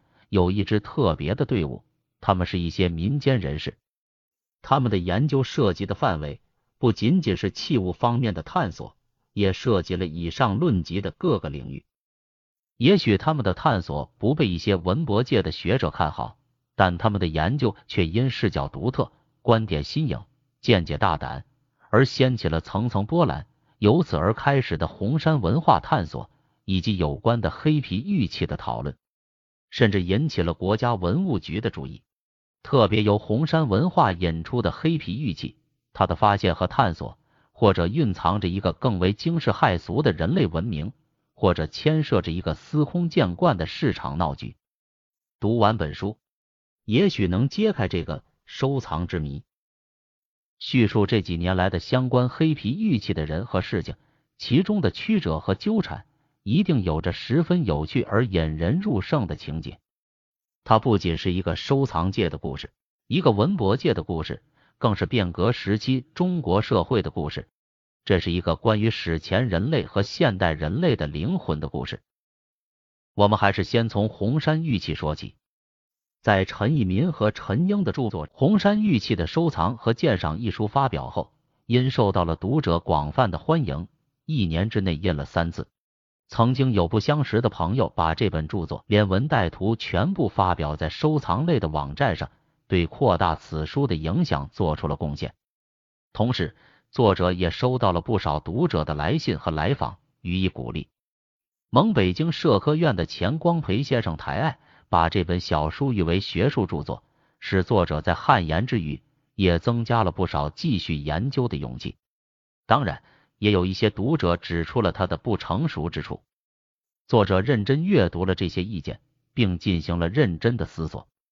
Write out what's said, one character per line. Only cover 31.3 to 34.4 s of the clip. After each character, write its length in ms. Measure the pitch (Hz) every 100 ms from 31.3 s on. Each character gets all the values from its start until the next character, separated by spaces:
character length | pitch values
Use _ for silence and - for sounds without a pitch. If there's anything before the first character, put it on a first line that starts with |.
| 101
局 220 | - 87
的 80 | 92
注 180 | 80 67
意。 160 | - _ _ _ _ _ _
特 260 | - 135 101
别 140 | 107
由 160 | 104 104
红 280 | - 110 156
山 220 | 160 143
文 220 | 101 175
化 220 | 175 120
引 320 | 87 87 82